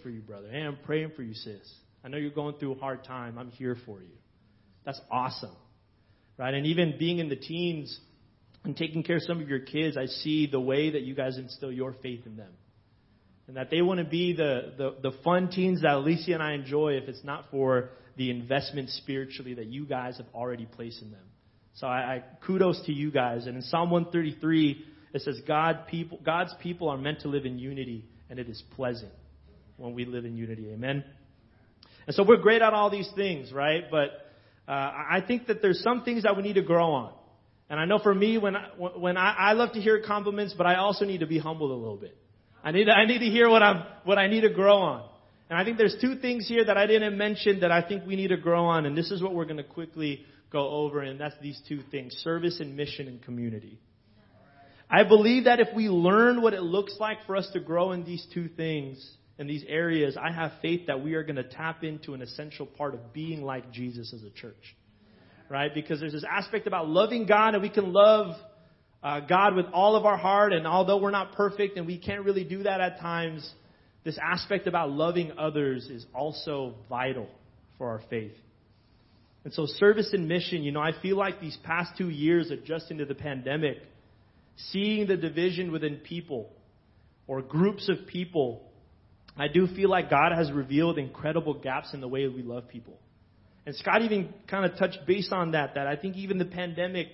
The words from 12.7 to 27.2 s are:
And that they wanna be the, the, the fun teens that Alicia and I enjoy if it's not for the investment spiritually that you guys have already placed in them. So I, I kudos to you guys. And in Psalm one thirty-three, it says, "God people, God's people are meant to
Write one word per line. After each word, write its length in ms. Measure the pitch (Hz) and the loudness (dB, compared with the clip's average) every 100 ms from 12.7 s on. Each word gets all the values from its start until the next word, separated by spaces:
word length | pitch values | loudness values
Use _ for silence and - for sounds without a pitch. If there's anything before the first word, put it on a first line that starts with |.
| _ _ _ _ _ _ _ - | _ _ _ _ _ _ _ -14
And 100 | 131 | -10
that 120 | 131 | -2
they 140 | 160 | 2
wanna 200 | 175 185 | 4 2
be 300 | 156 165 180 | 0 0 0
the, 400 | 160 147 127 139 - | 2 0 0 -4 -6
the, 360 | 135 - 135 | -6 -4 -6
the 60 | 135 | -2
fun 260 | 165 180 185 | 2 2 2
teens 340 | 185 185 180 | 0 0 4
that 100 | 151 | 4
Alicia 400 | 139 147 165 - | 4 2 0 0
and 80 | 165 | -2
I 120 | 151 | -2
enjoy 400 | 147 131 147 151 | -4 -4 0 0
if 140 | 135 135 | 0 -4
it's 160 | 110 | -12
not 220 | 139 147 - | -10 -10 -6
for 400 | 139 131 127 123 - - - | -2 2 2 0 -10 -16 -6
the 140 | 127 | -4
investment 580 | 123 120 135 139 147 131 | -4 -2 -2 -2 -8 -8
spiritually 640 | - - 135 135 - 127 | -10 -8 -6 -6 -10 -12
that 140 | 120 110 | -12 -10
you 180 | 131 147 | -10 -6
guys 320 | 131 127 127 | -6 -6 -10
have 80 | 120 | -14
already 320 | 117 123 117 113 | -8 -6 -6 -10
placed 380 | - 117 113 | -12 -14 -14
in 80 | 107 | -18
them. 100 | 101 95 _ _ _ _ - | -20 -20 _ _ _ _ -10
So 100 | 135 | -4
I, 140 | 127 | -2
I 240 | 127 127 - - - | -2 -6 -10 -12 -2
kudos 360 | 185 185 175 - | 2 4 2 -2
to 40 | |
you 200 | 143 151 | -4 0
guys. 340 | 143 123 120 123 | 0 0 -2 -6
And 100 | 123 | -10
in 60 | |
Psalm 300 | 131 165 175 | -2 0 2
one 140 | 175 170 | 2 2
thirty-three, 800 | 170 156 143 156 160 151 135 - - - | 0 -2 -2 2 4 4 0 -10 -20 -8
it 80 | 139 | -6
says, 180 | - 123 - | -4 -6 -2
"God 380 | 151 165 160 - | 2 2 0 -4
people, 340 | 165 170 170 156 | -8 -8 -6 -2
God's 300 | 165 180 - | 0 -2 -6
people 300 | 175 175 160 | -10 -4 -4
are 80 | 135 | -2
meant 220 | 139 | -4
to 80 | 151 | -6